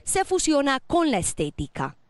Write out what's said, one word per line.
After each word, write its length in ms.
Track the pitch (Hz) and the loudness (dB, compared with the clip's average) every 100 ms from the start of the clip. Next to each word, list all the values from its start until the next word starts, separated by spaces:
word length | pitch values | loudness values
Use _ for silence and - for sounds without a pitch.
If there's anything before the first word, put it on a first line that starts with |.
se 220 | - 370 381 | -4 -2 0
fusiona 540 | 370 - 294 277 262 | 0 2 2 2 -2
con 320 | - 339 320 | 0 2 2
la 60 | 202 | 0
estética. 800 | - - 151 - 143 - 135 - | -2 -4 -4 -4 -8 -6 -8 -8